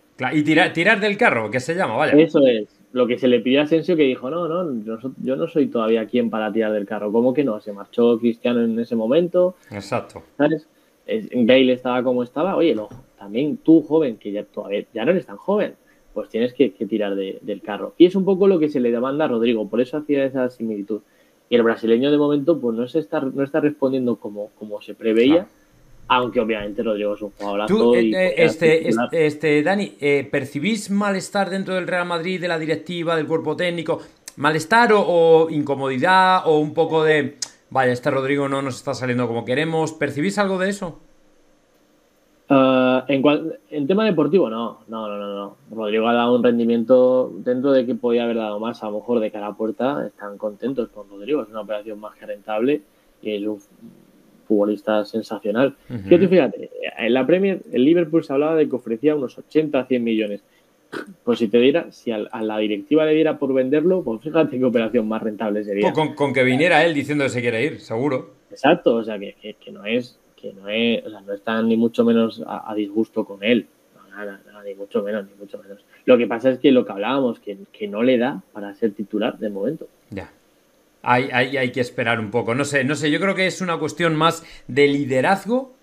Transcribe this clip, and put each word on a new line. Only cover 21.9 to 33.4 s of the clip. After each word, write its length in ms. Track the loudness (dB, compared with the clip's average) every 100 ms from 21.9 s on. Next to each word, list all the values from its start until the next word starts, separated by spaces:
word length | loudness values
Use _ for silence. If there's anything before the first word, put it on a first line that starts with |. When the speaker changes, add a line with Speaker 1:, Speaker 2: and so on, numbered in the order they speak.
| 2 4
Speaker 2:
de 80 | 2
momento, 400 | 2 2 2 0
pues 180 | 0 -4
no 120 | -4
se 100 | -4
está, 220 | -4 -4
no 220 | -4 -4
está 180 | -4 0
respondiendo 560 | -2 0 -2 0 -2 -2
como, 340 | -6 -12 -12 -14
como 220 | -14 -14
se 120 | -14
preveía, 400 | -6 0 4 6
Speaker 1:
Claro. 140 | 4 2 _ _ _ _ -10 0
Speaker 2:
aunque 320 | 0 0 -2
obviamente 420 | -2 -2 -6 -6
Rodrigo 320 | -4 -2 -4
es 80 | -4
un 80 | -8
jugadorazo 440 | -10 -6 -4 0
Speaker 1:
Tú, 200 | 2 4
eh, 80 | 4
Speaker 2:
y 120 | 4
Speaker 1:
eh, 140 | 2 0
Speaker 2:
podría 160 | 2
Speaker 1:
este, 220 | 2 2 2
Speaker 2:
ser 160 | 2
titular. 240 | 2 0 0
Speaker 1:
este, 140 | 0 0
este, 360 | 0 0 2
Dani, 300 | 2 0 -2 -4
eh, 280 | 0 0 0
¿percibís 600 | -4 -4 -4 -2 -2 -2
malestar 580 | -2 0 -2 -4 -2 -2
dentro 260 | -4 -4
del 120 | -4 -2
Real 200 | -4 -2
Madrid, 320 | -4 -4 -4
de 80 | -2
la 100 | -4
directiva, 580 | -2 -4 -6 -6 -2 -2
del 100 | 0
cuerpo 300 | -2